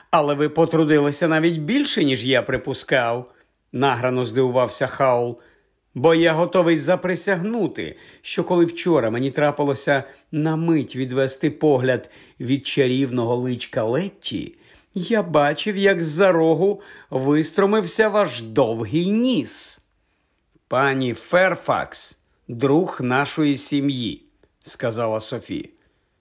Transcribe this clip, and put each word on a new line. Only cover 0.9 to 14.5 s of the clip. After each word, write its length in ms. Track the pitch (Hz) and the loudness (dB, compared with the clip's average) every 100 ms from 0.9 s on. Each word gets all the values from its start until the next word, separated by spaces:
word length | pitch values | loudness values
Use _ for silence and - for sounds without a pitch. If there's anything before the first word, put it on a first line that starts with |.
| 151 143 143 170 | 4 2 0 0
навіть 300 | 160 165 165 | 2 2 0
більше, 460 | 151 262 285 - | -2 0 0 0
ніж 220 | 151 127 120 | 0 0 2
я 160 | 127 | 0
припускав", 920 | 110 127 135 127 - 139 117 120 123 _ _ _ _ | 0 -4 -4 -10 0 0 2 -2 -8 _ _ _ _
награно 520 | 123 135 123 127 127 | -2 0 0 -2 -2
здивувався 640 | 120 113 131 123 123 - 131 | -2 0 0 0 -2 -2 -6
Хаул. 540 | - 135 123 120 120 _ _ _ _ _ | 0 2 2 -2 -6 _ _ _ _ _
"Бо 200 | 135 143 | 0 4
я 180 | 165 165 | 6 4
готовий 460 | 160 175 185 170 160 | 2 2 2 4 2
заприсягнути, 1160 | 139 180 185 170 196 185 196 233 175 - 80 - - - | 2 0 0 -4 -2 -2 -2 -2 -4 -4 -10 -12 -20 -20
що 220 | - - | -10 -6
коли 200 | 170 180 | 0 2
вчора 460 | 170 - 180 156 113 | 2 0 0 2 2
мені 200 | 117 135 | -2 -4
трапилося 760 | 131 147 143 147 131 - 139 127 - _ | 0 0 0 -2 -2 0 -2 -2 -18 _
на 240 | 156 156 160 | -2 -2 0
мить 400 | 165 160 123 127 | 2 0 0 -6
відвести 540 | 131 127 135 - 156 | -4 0 -2 0 -4
погляд 600 | 147 156 135 131 123 - - - _ | 0 2 2 2 0 -4 -20 -20 _
від 260 | 120 - - | -4 -2 -2
чарівного 680 | - 131 127 135 123 117 123 | 0 2 2 0 -2 -2 -2
личка 480 | 127 - - - | -2 -6 -6 -4
Летті, 680 | 110 131 190 - - 107 - | -2 -2 -4 -8 -10 -8 -10